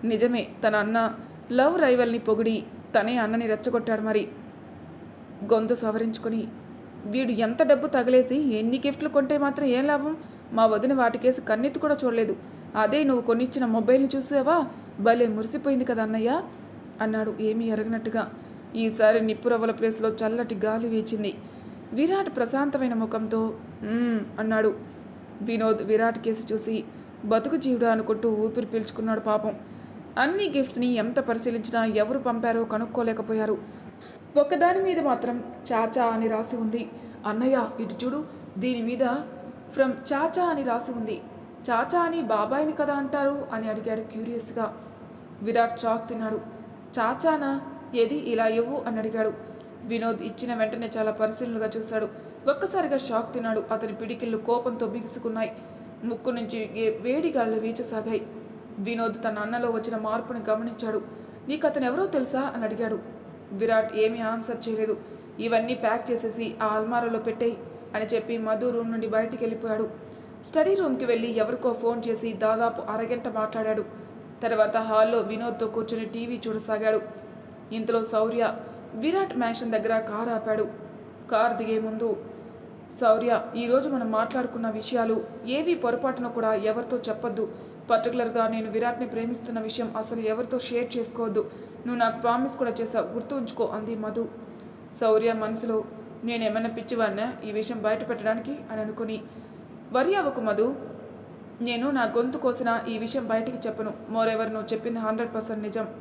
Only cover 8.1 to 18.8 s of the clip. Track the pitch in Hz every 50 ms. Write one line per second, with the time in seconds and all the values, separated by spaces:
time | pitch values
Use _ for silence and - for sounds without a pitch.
8.1 | 254 254 254 254 247 285 302 277 220 214 220 226 240 269 - 285 277 - 302 302
9.1 | 294 285 269 254 294 294 277 277 277 294 294 269 240 247 269 294 294 285 285 302
10.1 | 320 311 - - - - - - - 226 226 220 214 214 208 254 277 269 247 233
11.1 | 233 233 - 254 254 262 262 - 220 220 240 285 277 - - 302 294 285 277 247
12.1 | 226 226 220 - 190 - - - - - - - - 208 220 208 240 294 311 277
13.1 | 262 240 240 240 226 233 247 247 - 277 254 233 220 226 220 214 254 269 269 269
14.1 | 269 269 254 262 285 277 262 277 330 349 294 254 - - - - - - 202 226
15.1 | 233 240 247 226 214 214 220 226 254 294 247 277 277 254 254 240 240 226 220 214
16.1 | 220 220 220 233 262 330 381 - - - - - - - - - - - 220 220
17.1 | 220 220 220 214 - - 220 220 220 226 233 226 220 214 214 226 226 226 220 226
18.1 | 220 226 208 - - - - - - - - - - 226